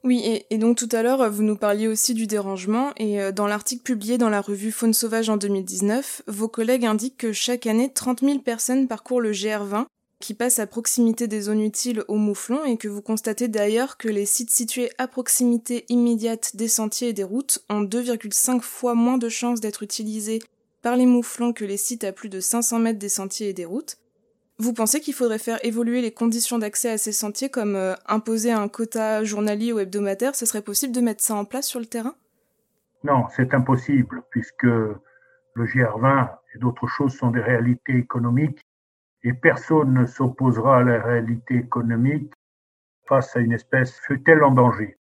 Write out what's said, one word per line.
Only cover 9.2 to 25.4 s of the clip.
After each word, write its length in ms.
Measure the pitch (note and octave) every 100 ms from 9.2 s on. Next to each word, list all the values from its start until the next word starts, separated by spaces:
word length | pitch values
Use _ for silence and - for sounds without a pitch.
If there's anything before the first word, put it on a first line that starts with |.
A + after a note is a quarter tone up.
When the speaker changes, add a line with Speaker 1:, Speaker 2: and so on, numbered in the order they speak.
Speaker 1:
le 100 | A3
G 240 | G3+ G#3
R 80 | G#3+
vingt, 240 | G3+ G#3 C#4+ _ _ _
qui 140 | -
passe 260 | G#3 B3 A#3
à 80 | G#3
proximité 600 | A3+ A3+ - A3+ A3+ A#3
des 140 | G#3+
zones 200 | G#3 G#3+
utiles 420 | G#3+ - B3 A3 -
aux 80 | G#3+
mouflons, 480 | G#3+ G3+ - C4
et 120 | D4 A3+
que 120 | G#3
vous 120 | G#3
constatez 460 | G3+ A3 - G#3+ A#3+
d'ailleurs 500 | G#3+ G#3 A3 C4+ -
que 120 | A3
les 160 | G#3
sites 260 | G3+ - A#3
situés 380 | - A3+ - A#3+ -
à 100 | B3+
proximité 760 | - B3 - B3 A#3+ A#3 A#3+ -
immédiate 720 | A#3+ A#3+ A3+ A3+ A3+ - G3+
des 100 | A3+
sentiers 420 | A3+ A3 - A#3+
et 40 |
des 100 | G3+
routes 400 | F#3+ A#3 C#4 - _
ont 120 | G#3
deux 200 | G3+ A3+
virgule 320 | B3 A3+ G#3
cinq 280 | - - B3+
fois 340 | - - B3
moins 220 | A#3 A#3+ B3+
de 120 | A#3
chances 320 | A3+ A#3+ A#3+
d'être 220 | G#3+ -
utilisés 560 | G#3 - G#3+ G#3+ G#3+ A3+ - _ _ _
par 160 | A#3+ B3
les 80 |
mouflons 480 | B3+ B3 A#3 - A#3+
que 100 | A3+
les 140 | G#3 G3+
sites 260 | - A#3
à 80 | G3+
plus 160 | F#3+ G#3+
de 140 | F#3+
cinq 200 | F#3 A#3
cents 180 | A#3 A#3
mètres 200 | A3+ G#3+
des 80 | G3+
sentiers 400 | - G3 - G#3
et 60 |
des 120 | F#3
routes. 300 | E3+ A3 D4+ - _ _ _ _ _ -
Vous 120 | A3+
pensez 300 | A#3 A3 D4
qu'il 140 | D4+
faudrait 240 | C4 A#3+
faire 180 | A3